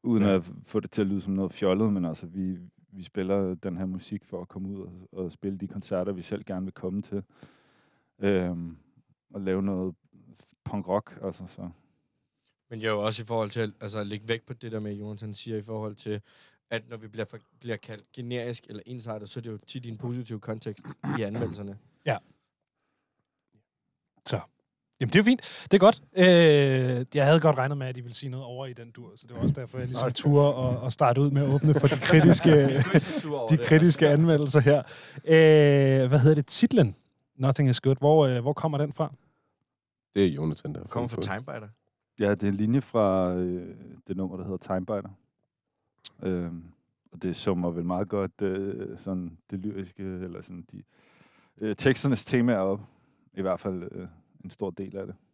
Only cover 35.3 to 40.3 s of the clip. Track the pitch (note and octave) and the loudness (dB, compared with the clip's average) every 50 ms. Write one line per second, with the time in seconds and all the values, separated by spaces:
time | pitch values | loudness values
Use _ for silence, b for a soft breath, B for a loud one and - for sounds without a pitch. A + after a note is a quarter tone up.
35.3 | D#3+ D#3+ D#3+ D#3 D#3 D3+ D3 C#3+ C#3+ C#3 C#3 C3+ C3+ C3+ C3 B2 C3 D3 B2 D#3 | 6 8 10 10 8 8 8 6 6 6 6 4 4 4 4 4 4 6 6 6
36.3 | D#3 D3 C#3+ - - - - A#3 - A#3 D3 G#2 - _ _ _ _ _ _ _ | 6 4 2 0 2 2 2 4 6 4 4 4 2 _ _ _ _ _ _ _
37.3 | _ - B2+ C#3 C#3 - D3 C3 B2 - - C3 C3+ B2+ C#3 D3 D#3 D#3+ D3 C3 | _ -2 0 0 2 2 2 2 2 2 2 0 0 4 4 6 6 6 6 4
38.3 | B2+ A#2+ A#2 C#3 D3 - - E3 D3 C#3 D3 D3 C#3+ - D#3+ D3+ D3 _ _ _ | 2 -2 -2 -4 -4 -2 -4 -4 -2 -2 -4 -4 -4 -6 -8 -8 -8 _ _ _
39.3 | _ _ _ _ _ _ _ _ _ _ _ _ _ _ _ _ _ G2+ G2 F2+ | _ _ _ _ _ _ _ _ _ _ _ _ _ _ _ _ _ 2 2 2